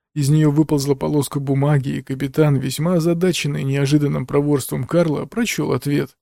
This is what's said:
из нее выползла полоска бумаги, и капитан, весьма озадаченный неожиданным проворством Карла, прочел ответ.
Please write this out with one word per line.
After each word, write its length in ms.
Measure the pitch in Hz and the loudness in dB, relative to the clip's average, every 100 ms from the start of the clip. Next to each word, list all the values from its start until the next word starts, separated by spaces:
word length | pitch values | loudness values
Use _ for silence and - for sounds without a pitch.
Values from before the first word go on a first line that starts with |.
| _ 151 | _ -2
из 140 | 135 | 2
нее 220 | 156 151 | 4 4
выползла 420 | 147 151 147 139 | 4 2 0 0
полоска 460 | 135 156 151 135 143 | -2 0 0 -2 -4
бумаги, 500 | 139 139 143 147 131 | -2 0 2 2 0
и 140 | 143 | -4
капитан, 520 | 131 131 139 143 151 135 | -6 -6 -2 2 2 2
весьма 400 | 135 135 165 180 | -2 -4 0 0
озадаченный 680 | 165 170 185 160 147 151 | 0 0 0 -2 -4 -4
неожиданным 640 | 139 139 139 151 143 151 127 | -2 0 2 2 2 -2 -2
проворством 580 | 143 147 143 - 147 123 | 0 2 0 -2 -6 -2
Карла, 400 | 165 165 - - | 0 2 0 -4
прочел 460 | - 240 - - | -4 -4 -2 -2
ответ. 440 | 117 143 143 139 _ | -2 -2 -2 -4 _